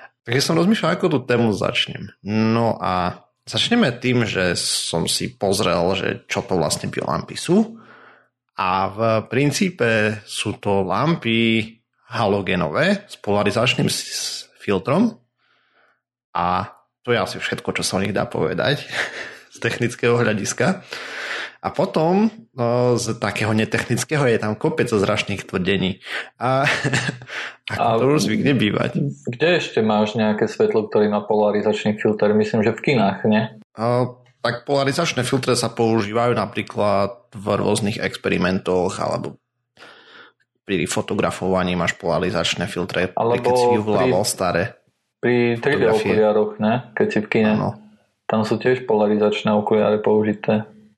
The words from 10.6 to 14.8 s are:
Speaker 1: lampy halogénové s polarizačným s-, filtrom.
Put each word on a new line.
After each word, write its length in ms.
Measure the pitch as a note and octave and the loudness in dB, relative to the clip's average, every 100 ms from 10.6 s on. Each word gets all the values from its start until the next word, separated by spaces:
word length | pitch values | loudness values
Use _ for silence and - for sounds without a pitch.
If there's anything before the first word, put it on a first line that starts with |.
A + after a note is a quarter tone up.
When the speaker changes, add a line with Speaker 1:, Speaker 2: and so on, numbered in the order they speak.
| G2+ G2 | -2 0
Speaker 1:
lampy 800 | F#2 G2 D3+ E3 A#2 A2+ A#2 A2+ A2 - _ _ _ | 0 0 0 0 0 2 2 2 -2 -12 _ _ _
halogénové 960 | A#2 G#2+ G2+ F#2+ F#2 D#2 F#2 E3+ G3+ - | -2 0 2 0 0 0 0 0 0 -4
s 80 | - | -10
polarizačným 720 | - G#2 G2+ A2 A#2+ C3+ - | -2 0 2 2 0 0 0
s-, 640 | - - - - - - _ | -2 -6 -8 -8 -10 -14 _
filtrom. 580 | - F#2+ | -2 -2